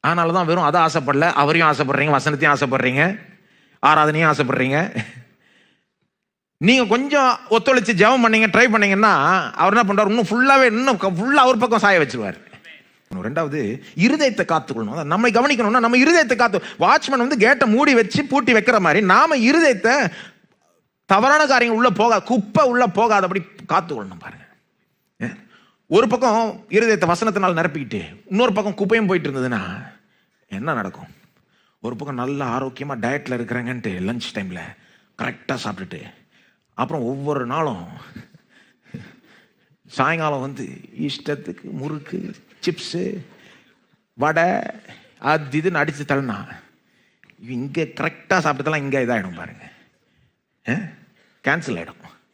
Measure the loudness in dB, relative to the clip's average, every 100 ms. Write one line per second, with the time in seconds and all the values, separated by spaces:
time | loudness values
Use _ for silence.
0 | 0 0 0 0 0 2 2 4 2 0
1 | 0 0 2 2 2 4 2 2 0 0
2 | 2 2 0 0 2 2 0 0 0 0
3 | 0 -2 -14 _ _ _ _ _ 2 4
4 | 4 2 2 2 0 0 0 0 -2 -6
5 | -10 -14 -20 _ _ _ _ _ _ _
6 | _ _ _ _ _ _ 2 4 4 0
7 | 2 2 2 0 0 0 4 2 2 4
8 | 4 6 4 2 2 4 2 4 2 2
9 | 4 4 2 0 -2 0 0 2 0 2
10 | 0 0 0 0 4 6 4 2 0 0
11 | -2 -2 0 4 4 4 2 2 4 2
12 | 0 -4 -8 -10 -18 -20 -20 -20 _ _
13 | _ -10 -6 -4 -4 -4 -4 -6 -10 0
14 | 0 2 0 0 -2 -2 -2 -8 -6 -8
15 | -4 0 2 2 0 0 0 2 2 4
16 | 4 4 4 2 0 0 -6 -2 2 2
17 | 2 -2 0 2 4 4 4 4 4 4
18 | 2 -2 0 0 2 2 4 2 2 2
19 | 4 4 4 4 4 4 4 2 2 0
20 | 0 -6 -20 _ _ _ _ _ _ _
21 | _ 4 6 4 4 4 2 2 2 4
22 | 2 2 0 -2 0 2 2 4 2 2
23 | 2 2 2 -4 -8 -20 -2 -2 -2 -10
24 | -10 -16 -20 -20 -20 _ _ _ _ _
25 | _ _ -10 -10 _ _ _ _ _ 2
26 | 2 2 2 2 0 -6 -2 0 2 2
27 | 2 0 0 0 0 0 -2 -4 -8 -8
28 | -10 -18 -6 0 2 0 -4 -4 0 0
29 | 0 -2 -2 -4 -4 -4 -6 -12 -16 -20
30 | _ _ _ _ _ -10 -6 -6 -6 -12
31 | -20 -20 _ _ _ _ _ _ -10 -10
32 | -10 -6 -6 -6 -4 -4 -6 -10 -10 -6
33 | -6 -6 -6 -8 -6 -6 -6 -8 -8 -6
34 | -6 -6 -8 -10 -10 -12 -14 -18 _ _
35 | _ -10 -10 -10 -8 -8 -6 -10 -12 -14
36 | -18 -20 _ _ _ _ _ -8 -6 -4
37 | -6 -6 -4 -4 -4 -4 -4 -6 -12 -18
38 | -20 -20 -20 _ _ _ _ _ _ -18
39 | -18 _ _ _ _ _ _ _ _ -4
40 | -2 -2 -4 -4 -8 -10 -14 -16 -20 -10
41 | -8 -8 -8 -8 -10 -14 -14 -12 -10 -10
42 | -10 -12 -12 -16 _ _ -8 -8 -10 -8
43 | -8 -10 -14 -20 -20 _ _ _ _ _
44 | _ -4 -2 0 0 -2 -6 -12 -20 -20
45 | _ _ -2 -2 -2 -4 -2 -2 -4 -4
46 | -4 -4 -4 -8 -12 -20 _ _ _ _
47 | _ _ _ _ -12 -10 -8 -6 -6 -6
48 | -8 -8 -4 -2 0 -2 -4 -4 -2 -2
49 | -2 -2 -4 -12 -16 -18 -20 _ _ _
50 | _ _ _ _ _ _ -6 -6 -6 -16
51 | _ _ _ _ -4 -4 -4 -10 -10 -18
52 | -20 _ _